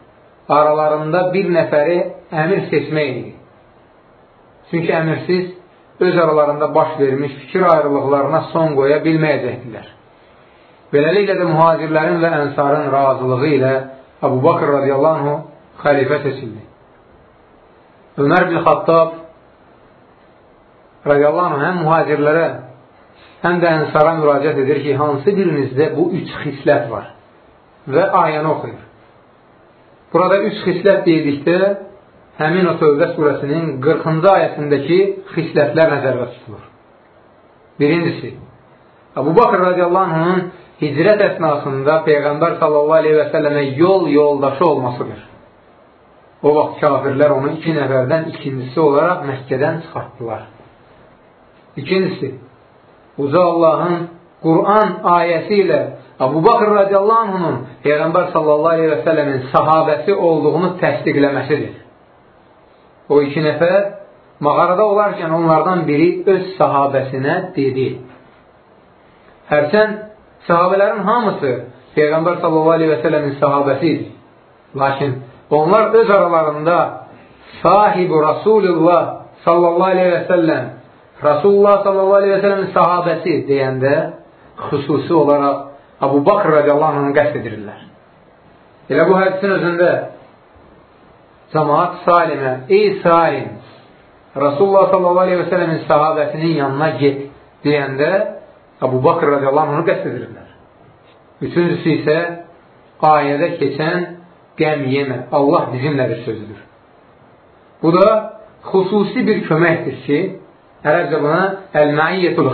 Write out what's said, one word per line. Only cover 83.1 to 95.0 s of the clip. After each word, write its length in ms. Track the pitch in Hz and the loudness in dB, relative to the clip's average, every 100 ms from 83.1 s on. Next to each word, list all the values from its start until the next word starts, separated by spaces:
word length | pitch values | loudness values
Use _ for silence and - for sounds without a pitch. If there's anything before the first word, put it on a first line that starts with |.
| 160 190 139 131 | -2 -2 -2 0
deyəndə 480 | 139 131 131 135 151 - - - _ - - | 0 0 0 0 0 -2 -10 -20 _ -20 -16
xüsusi 560 | - 143 - 139 - | -6 -6 -2 -4 0
olaraq 580 | 170 147 143 143 143 - - - _ | 2 4 2 0 -2 -8 -18 -20 _
Əbu 240 | 139 143 143 | 0 2 2
Bakr 260 | 151 156 | 2 2
radiyallahu 480 | 156 143 147 156 143 | 2 4 2 0 0
anh'ı 140 | 139 147 | 0 0
qəsd 220 | 147 127 | 0 -2
edirlər. 440 | 107 104 104 - - - _ _ _ _ _ _ _ _ - | -8 -12 -14 -18 -20 -20 _ _ _ _ _ _ _ _ -4
Elə 160 | - 165 | 0 2
bu 80 | 190 | 2
hədisin 380 | 185 - 202 185 | 2 0 -2 -2
özündə 360 | 170 170 175 151 - - - _ _ - - - _ _ _ _ _ _ _ | -2 0 0 0 -6 -16 -20 _ _ -20 -20 -20 _ _ _ _ _ _ _
cəmaat 400 | 156 147 147 175 - | -2 0 0 0 -4
Salimə, 500 | - 175 160 139 135 127 - | 0 2 0 -2 -4 -6 0
"Ey 340 | 196 208 - | 2 2 2
Salim, 480 | 175 165 160 139 123 - - - - - - - _ 131 | 2 4 2 -2 -8 -14 -20 -20 -20 -20 -20 -20 _ -2
Rasulullah 560 | 143 143 196 196 185 | -2 0 2 4 4
sallallahu 280 | 185 | 2